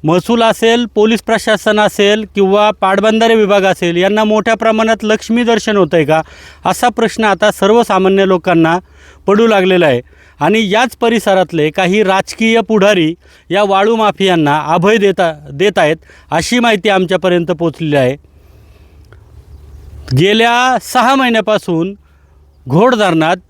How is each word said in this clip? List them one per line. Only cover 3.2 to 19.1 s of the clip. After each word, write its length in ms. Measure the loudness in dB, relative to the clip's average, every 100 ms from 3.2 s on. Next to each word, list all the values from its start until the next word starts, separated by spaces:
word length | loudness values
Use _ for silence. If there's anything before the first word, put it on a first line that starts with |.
| 2 2
विभाग 260 | 2 2
असेल, 340 | 0 -2 -2 0
यांना 280 | 0 0
मोठ्या 320 | 0 0 0 -2
प्रमाणात 480 | 0 0 0 -2
लक्ष्मी 400 | -2 -4 -2 -2
दर्शन 340 | 0 0 0 0
होतंय 280 | 0 0 0
का, 160 | 0 -2 -16 -20 -8 -6
असा 240 | -2 -2
प्रश्न 340 | -2 -4 -2
आता 280 | -2 0 0
सर्वसामान्य 760 | 0 2 2 2 0 2 2 2
लोकांना 520 | 0 0 2 2 0 -6 -20 -20 -10 -2
पडू 200 | 2 2
लागलेला 380 | 2 2 2 2
आहे. 160 | 0 -4 _ -20 _
आणि 300 | 0 0 0
याच 260 | 0 -2 -2
परिसरातले 720 | -2 0 0 0 0 -2 -2
काही 340 | -2 -2 0
राजकीय 580 | 0 0 -4 -4 0 0
पुढारी 540 | 0 2 2 2 0 -4 _ -20 _
या 140 | -2
वाळू 320 | 0 0 0 0
माफियांना 680 | -2 0 0 2 0 0 0
अभय 300 | 0 2 2
देता-, 540 | 0 0 -2 -4 -14
देत 260 | -4 -2 0
आहेत, 160 | 0 -2 -8 -20 -6
अशी 280 | -4 -2 -2
माहिती 300 | 0 0 0
आमच्यापर्यंत 580 | 0 0 -2 0 -2 -2
पोचलेली 480 | -4 -4 -4 -2 0
आहे. 200 | 0 -2 -12 -20 -20 -20 -20 -20 -20 -20 -20